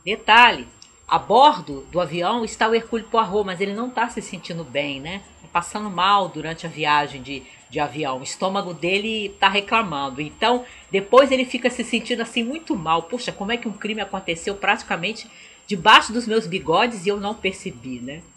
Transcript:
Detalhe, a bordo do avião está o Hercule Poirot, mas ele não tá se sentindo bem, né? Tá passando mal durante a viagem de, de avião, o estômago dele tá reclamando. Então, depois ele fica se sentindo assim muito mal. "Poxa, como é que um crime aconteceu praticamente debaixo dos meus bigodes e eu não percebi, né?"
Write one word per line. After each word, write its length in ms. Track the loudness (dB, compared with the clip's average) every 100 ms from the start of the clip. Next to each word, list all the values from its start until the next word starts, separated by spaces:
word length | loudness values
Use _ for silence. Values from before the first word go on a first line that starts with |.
| -8
Detalhe, 640 | -2 6 8 8 4 -8 -20 -20 _ -2
a 100 | 0
bordo 640 | 4 8 8 6 -4 -12 -6
do 80 | -4
avião 460 | -2 -2 -2 -2 -4
está 220 | 0 2
o 80 | 0
Hercule 280 | 0 -6
Poirot, 420 | -2 0 0 0 -2
mas 140 | -4
ele 140 | -4
não 160 | -6 -6
tá 200 | -2 -4
se 120 | -4
sentindo 420 | -10 -12 -10 -10
bem, 360 | -6 -4 -4 -6
né? 220 | -10 -12 -14 -20
Tá 60 | -6
passando 360 | -4 -4 -6 -6
mal 380 | 0 4 4 2
durante 380 | -4 -8 -8 -8
a 40 |
viagem 520 | -2 2 2 2 -6
de, 220 | -10 -12 -12 -20 -8
de 100 | -4
avião, 400 | -4 -4 -6 -6
o 40 |
estômago 500 | -8 -4 -2 -2 -4
dele 560 | -4 -2 -2 -2 -4 -6 2
tá 80 | 2
reclamando. 720 | 2 0 0 0 -4 -6 -6
Então, 460 | -8 0 2 2 -2 -20 -4
depois 400 | -4 6 6 8
ele 140 | 4 0
fica 240 | -2 -2
se 160 | -2 -4
sentindo 360 | -4 -2 -4
assim 220 | -4 -4
muito 320 | -4 -6 -6 -4
mal. 280 | 0 0
"Poxa, 280 | 0 -6 -6
como 220 | -6 -4
é 40 | -4
que 120 | -6
um 20 |
crime 300 | -8 -8 -6
aconteceu 540 | -6 -8 -6 -6 -6 -4
praticamente 760 | -2 -2 -2 -4 -4 -8 -14 -20 -20 -16 -8
debaixo 460 | 2 8 8 6
dos 160 | -4 0
meus 180 | -2 -2
bigodes 600 | -4 0 2 2 -2 -4
e 40 |
eu 80 | -2
não 160 | -4
percebi, 680 | -4 -6 -6 -12 -12 -12 -10
né?" 200 | -10 -14 -18